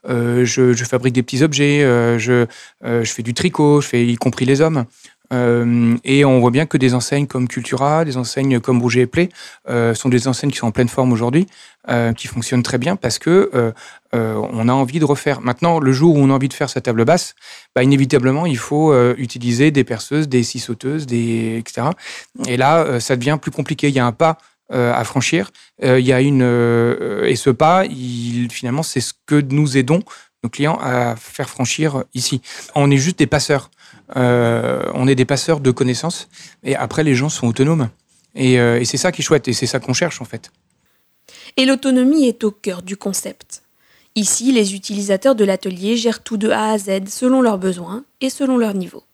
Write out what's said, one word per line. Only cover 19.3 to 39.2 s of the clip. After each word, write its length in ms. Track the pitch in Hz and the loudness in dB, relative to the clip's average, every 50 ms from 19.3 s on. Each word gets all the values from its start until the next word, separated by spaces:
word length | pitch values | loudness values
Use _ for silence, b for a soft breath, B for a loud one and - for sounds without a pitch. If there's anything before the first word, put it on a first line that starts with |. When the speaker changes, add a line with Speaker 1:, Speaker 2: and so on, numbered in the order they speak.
| - 120 117 120 117 120 143 156 | -8 -6 -2 -2 2 4 2 4
Speaker 1:
des 120 | 147 139 | 4 2
perceuses, 460 | 123 - 120 107 - - 143 151 156 143 | 0 0 -4 -10 -8 -4 -4 -4 -2 0
des 140 | 127 123 | 0 0
scie 180 | 117 - - 127 | 0 0 -6 -10
sauteuses, 460 | - - 117 - - 131 147 160 151 | -8 -8 -10 -8 -6 -6 -6 -6 -6
des, 500 | 127 120 117 117 117 113 113 113 113 113 117 | -4 -2 -2 -2 -2 -2 -2 -4 -4 -6 -6
et 60 | 113 | -10
cetera. 280 | - - - 120 147 185 B B B B B B B _ - 131 | -8 -8 -4 -4 -4 -4 B B B B B B B _ -10 -6
Et 120 | 127 123 123 | -4 0 2
là, 220 | 127 139 160 170 | 2 4 4 2
euh, 200 | 156 143 131 120 | 2 0 -2 -4
ça 160 | - - 139 | -2 -2 -2
devient 220 | 123 120 139 151 147 | -2 0 -2 -2 -2
plus 100 | - 170 | -4 -6
compliqué. 380 | - - 143 - 156 - - 147 | -6 -6 -6 -6 -4 -2 0 0
Il 60 | 139 | 2
y 60 | 135 | 2
a 60 | 123 | 0
un 60 | 120 | 0
pas, 240 | 113 _ 165 160 156 b b b b b _ _ | 0 _ 0 0 0 b b b b b _ _
euh, 200 | - 131 120 120 120 | -2 0 0 0 0
à 100 | 123 117 | -2 -4
franchir. 460 | - - 131 - - - 170 196 - b b b b b _ | -2 -2 -2 -2 0 -2 -2 -2 -4 b b b b b _
Euh, 160 | - 135 127 131 | 0 2 4 4
il 80 | 127 | 4
y 60 | 127 | 4
a 80 | 131 127 | 4 4
une, 220 | 135 143 143 131 | 4 2 4 2
euh, 840 | 127 123 120 120 120 117 117 117 117 117 - - - - 104 104 113 | 2 2 2 2 2 2 2 2 2 0 0 -2 -4 -6 -4 -2 0
et 100 | 120 139 | 0 0
ce 160 | 120 - 143 | 2 2 0
pas, 360 | 123 117 156 156 175 190 190 | 2 4 4 4 4 4 2
il, 640 | - - 135 127 123 123 120 120 120 117 120 120 117 | -2 -4 -10 -8 -8 -8 -6 -6 -4 -2 -2 -4 -4
finalement, 300 | - - - 120 123 151 | -6 -8 -6 -4 -4 -4
c'est 180 | 160 - - 131 | -4 -4 -4 -6
ce 140 | 120 - - _ _ | -6 -6 -10 _ _
que 140 | - 151 147 | 0 0 0
nous 380 | 143 131 135 147 151 143 127 135 | 0 0 0 0 0 2 2 0
aidons 220 | 127 131 156 175 - B B B B B B _ - | 2 2 0 -2 -2 B B B B B B _ -12
nos 60 | 117 | -10
clients 280 | - - 143 151 165 - | -6 -4 -2 -2 -2 -2
à 340 | - 135 127 123 120 120 113 | -4 -2 -2 -2 -2 -2 -4
faire 320 | 113 - - - - 139 - | -6 -12 -18 -10 -10 -10 -10
franchir 560 | - - - - - - 156 156 139 131 - _ | -6 -6 -4 -4 -2 -2 -2 -2 -2 -4 -8 _
ici. 300 | _ 127 123 - 147 123 B B B B B B - | _ -8 -6 -4 -6 -6 B B B B B B 0
On 160 | 143 143 143 | 2 2 4
est 80 | 143 135 | 4 4
juste 200 | 131 175 180 - | 2 0 0 0
des 80 | 147 | 0
passeurs. 440 | 127 - 143 - - 147 135 - - b b b b b b b _ - | 0 0 -2 0 0 -2 -2 -2 -8 b b b b b b b _ -4
Euh, 640 | 131 127 123 120 120 120 117 117 113 117 120 127 131 - - | 0 2 2 2 2 2 2 0 0 -2 -2 -4 -4 -4 -6
on 160 | - - 127 135 | -2 0 2 2
est 60 | 139 | 4
des 100 | 127 127 | 2 2
passeurs 360 | - 143 135 - - 160 147 | 0 0 -4 0 -2 -2 0
de 100 | 139 131 | 2 0
connaissances. 580 | 123 - 135 123 123 120 - 165 - - - B B B B B B B | 0 2 0 -2 -2 -2 -4 -6 -6 -8 -14 B B B B B B B
Et 140 | - 131 139 | -6 -6 -4
après, 260 | - 131 117 - 160 | -4 -4 -4 -2 -2
les 120 | 156 151 135 | 2 2 2
gens 160 | 120 135 156 | 2 0 -2
sont 180 | - - - 117 | -4 -2 -2 -2
autonomes. 400 | 110 - 135 147 165 160 135 113 - _ _ _ _ _ _ _ _ | 0 2 2 2 2 0 -2 -4 -6 _ _ _ _ _ _ _ _
Et, 260 | - 131 127 127 123 | -2 2 4 4 4
euh, 180 | 120 120 117 120 | 4 4 2 0
et 60 | 123 | -2
c'est 140 | - - 127 | -2 -4 -2
ça 120 | - 185 | -2 -2
qui 120 | 165 - | -2 -2